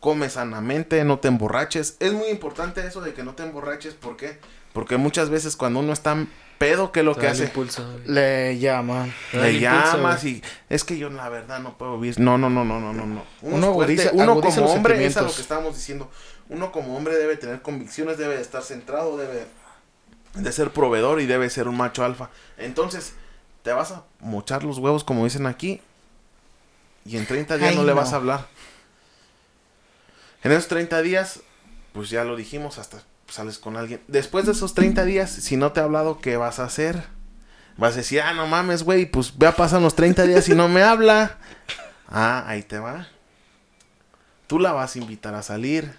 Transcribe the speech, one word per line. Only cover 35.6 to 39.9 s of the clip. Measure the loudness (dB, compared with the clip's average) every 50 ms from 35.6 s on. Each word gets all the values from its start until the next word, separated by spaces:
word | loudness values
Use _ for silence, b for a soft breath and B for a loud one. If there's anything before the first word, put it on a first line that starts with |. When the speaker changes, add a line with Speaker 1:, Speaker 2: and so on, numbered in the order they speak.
| 0 2 2
Speaker 1:
te | 0
ha | 0
hablado, | 0 0 0 0 0 -2 -4
¿qué | -4 -2 -2
vas | -2 -2 -4 -4 -6
a | -8
hacer? | -8 -4 -2 -2 -2 -2 -4 -8 -10 -14 -16 -18 -18 -18 -20 b b b b b b b 2
Vas | 2 2 2
a | 2
decir, | -4 0 0 0
"Ah, | 2 2 0
no | -2 0
mames, | 0 2 2 2 2 0 0 2
güey, | 4 4 4 4
pues | 2 0 -2 -2 -2 4 6
ya | 6 6 8
pasan | 6 2 4 6 6 6
los | 6